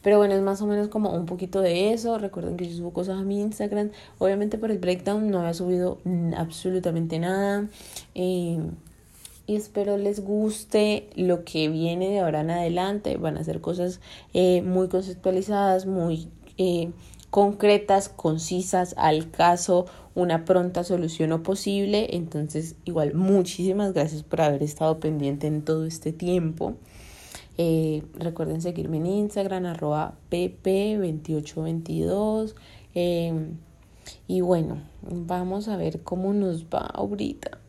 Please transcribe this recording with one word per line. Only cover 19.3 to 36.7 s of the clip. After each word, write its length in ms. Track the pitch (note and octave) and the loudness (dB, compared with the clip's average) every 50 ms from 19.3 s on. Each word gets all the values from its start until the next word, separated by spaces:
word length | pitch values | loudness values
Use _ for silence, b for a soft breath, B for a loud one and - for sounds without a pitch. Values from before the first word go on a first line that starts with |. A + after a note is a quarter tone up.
caso, 560 | - - E3 F3 F3 F3 F3 - F#3 F3+ F3+ B B B B B B | 0 4 4 4 4 4 2 2 2 2 2 B B B B B B
una 300 | F3+ F3+ F3 D#3+ E3 E3 | 0 0 2 2 0 2
pronta 400 | - F#3 F#3 F3+ F3+ F3+ F3 F3 | 4 4 4 4 2 0 -2 -2
solución 480 | F3 F#3+ F3 E3+ D#3+ E3 - D#3+ D#3 D#3+ | 0 0 0 0 -2 -2 0 0 0 0
o 100 | D#3+ E3 | 0 0
posible. 680 | - F#3+ G3 - G3 G3 G3 G3 G3 G#3 G#3 A3 - - | -2 -4 -2 0 -2 0 0 0 2 2 2 0 0 -2
Entonces, 600 | F3 E3 E3 - D3+ D3+ D3+ - D#3 D#3+ E3 - - - | -4 -4 -4 -4 -4 -4 -2 -4 -6 -6 -6 -10 -12 -10
igual, 300 | F3 F3 E3 D3+ D3 D3 | -4 0 0 0 2 2
muchísimas 800 | E3 F#3 F#3+ G3 G3 F3+ F3+ - - F3 F#3+ F#3 G3+ G#3 G3 F#3 | 2 4 6 6 6 4 2 0 -2 0 0 2 2 0 0 2
gracias 280 | E3 D3 D#3 D3+ D3+ D3+ | 2 0 0 -2 -8 -6
por 200 | - - D#3+ D#3+ | -4 0 2 4
haber 200 | D3+ C#3+ C#3 C#3+ | 4 4 2 0
estado 380 | D3+ D3+ - D#3+ D#3 D#3+ D#3+ | -2 -2 0 2 2 2 2
pendiente 460 | - D#3+ D#3 D3+ C#3+ C#3 C#3+ C#3+ D3 | 0 -2 0 0 0 -2 -2 -2 -2
en 160 | D3+ D3+ D3+ D3+ | -2 -2 -2 0
todo 240 | D#3 D#3+ D#3+ D#3+ | -2 -2 0 0
este 260 | D#3+ D#3+ D#3+ - D#3 D#3 | -4 -6 -6 -6 -8 -6
tiempo. 640 | - F3+ F3 F3+ F3+ E3 D#3+ D#3 D#3+ - - A#3+ - B B B B B B B B B B B B B B B - | -4 -2 0 0 2 0 0 -4 -4 -6 -6 -6 -10 B B B B B B B B B B B B B B B -2
Eh, 440 | E3+ E3 E3 D#3+ D#3+ D#3 D#3 D3+ D#3 - - | 0 2 4 2 2 2 0 -4 -6 -8 -12
recuerden 460 | - D#3+ E3+ E3 E3 E3 D#3 D#3 E3 E3 | -8 -6 -6 -4 -4 -4 -4 -2 -4 -4
seguirme 360 | F3 E3+ E3 D#3+ D#3 E3 D3+ | -4 -4 -6 -4 -4 -2 -2
en 80 | D#3+ | -2
Instagram, 600 | F3 G3 G#3 G#3 G#3 G#3 G#3 G3 G3 F#3+ F#3 F#3 | 0 0 0 0 0 -2 -2 -2 -2 -2 -4 -4
arroba 480 | F3 E3+ E3+ - D3+ D3+ D3+ D#3 - - - - - | -4 -4 -4 -2 -2 0 0 -2 -4 -8 -14 -8 -6
P 220 | - F3 F3+ F3+ | -2 -2 -2 -2
P 480 | F3+ - - F#3+ F#3+ F#3+ G3+ G#3+ G#3+ G#3+ | -4 -4 0 0 2 2 2 0 0 0
veintiocho 640 | G3 F3 D#3 D#3 D#3 - D#3+ D3+ D3+ - - - D#3+ | 0 -2 -2 -4 -4 -2 -4 -4 -4 -6 -6 -6 -4
veintidós. 920 | D#3+ E3 E3 E3 E3 D#3+ E3 D#3+ E3+ F3+ G3+ G#3+ G#3+ G#3+ A3 A3 A3 G#3+ B B B B B B B B | -2 -4 -4 -4 -4 -2 -2 0 0 2 2 0 0 0 0 -2 -4 -8 B B B B B B B B
Eh, 380 | F3+ F3 F3 F3 E3+ E3+ E3+ E3 D#3+ D#3+ D#3 D#3+ D#3+ - - - - B B B B B B B B B - | -2 0 0 2 0 0 0 -2 -2 -4 -6 -8 -14 -14 -18 -20 -20 B B B B B B B B B -4
y 120 | F#3 F#3 F3+ | 0 0 4
bueno, 400 | F3 F#3 E3+ D#3+ D#3 - D3 D3 - - - - | 4 4 4 4 0 -4 -8 -10 -14 -18 -16 -12
vamos 640 | - F3 F3 E3+ E3 F3+ F3+ F3+ F#3 F#3+ G3+ G#3+ A3+ | -8 -8 -8 -6 -4 -4 -4 -2 -2 -4 -4 -4 -4
a 80 | G#3 | -4
ver 260 | F#3 E3 D#3+ D#3+ E3 E3 | -2 -2 -2 -4 -4 -8
cómo 300 | - F3+ F3+ F#3 G3 G3+ | -6 -4 -2 -2 0 0
nos 340 | G#3 G3+ F#3 E3+ E3 E3 | 2 2 0 -2 -4 -6
va 140 | E3 | -4